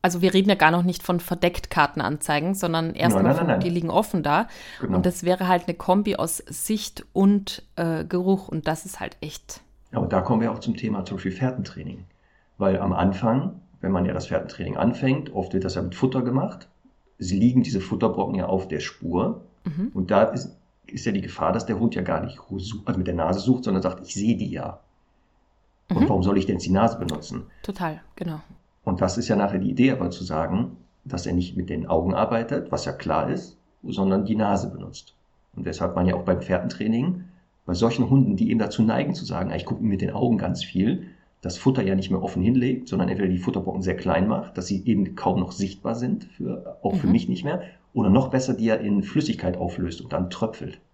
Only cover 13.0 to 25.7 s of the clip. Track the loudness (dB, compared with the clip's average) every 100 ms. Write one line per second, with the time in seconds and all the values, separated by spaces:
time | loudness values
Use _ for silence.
13 | 2 2 2 2 0 -6 -20 -6 0 2
14 | 2 -2 -2 -4 -4 -8 -6 0 0 2
15 | 2 0 -2 -6 -2 -2 -2 -4 -6 0
16 | 0 2 0 0 0 -6 -20 _ _ _
17 | _ _ -2 4 6 4 2 -2 -2 0
18 | 0 2 -2 0 0 0 -2 -6 -6 -8
19 | -2 0 0 -2 -12 _ -8 -4 -4 -2
20 | 2 4 4 0 -8 -16 _ _ -14 -6
21 | -2 -2 -4 -2 0 0 -2 0 0 0
22 | -2 -2 -4 -10 -10 -8 -8 -8 -4 -2
23 | -2 0 0 0 2 0 2 0 0 -4
24 | -10 -2 0 0 -2 -6 -10 -12 _ _
25 | _ _ _ _ _ _ _